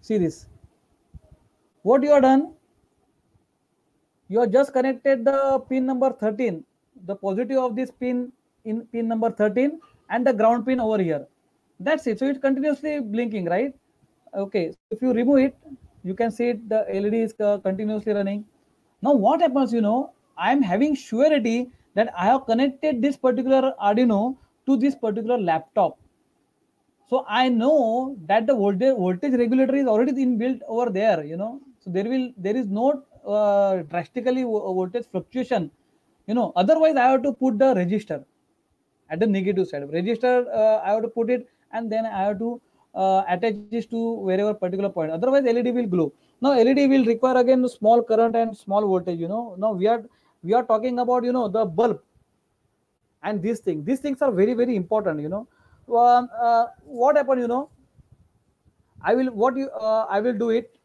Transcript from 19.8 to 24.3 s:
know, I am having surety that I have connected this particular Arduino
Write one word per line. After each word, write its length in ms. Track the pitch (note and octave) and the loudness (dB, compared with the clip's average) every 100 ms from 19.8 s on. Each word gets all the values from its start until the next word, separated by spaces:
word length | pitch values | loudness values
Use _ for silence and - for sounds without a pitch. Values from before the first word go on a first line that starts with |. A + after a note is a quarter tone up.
know, 320 | G#3 A#3 D4 _ _ - | 2 0 -2 _ _ -4
I 140 | F#3 | 0
am 100 | C#4 | 2
having 320 | G#3+ F#3+ D4 | 2 2 2
surety 760 | C#4 - A3+ D4 D4 A3+ A3+ B3 _ _ | 0 -4 2 4 4 0 -2 -4 _ _
that 200 | - A3+ F3 | -2 -2 0
I 100 | F#3 | 2
have 200 | C4 C4 | 2 0
connected 560 | A3+ C#4 C4+ D#4 B3+ | 0 0 0 -2 0
this 140 | C4+ C#4 | -2 0
particular 580 | C4 B3 B3+ C4+ C4 B3+ | 0 0 2 2 2 0
Arduino 540 | G3+ G#3+ B3 G3+ A#3 | 0 2 2 2 -2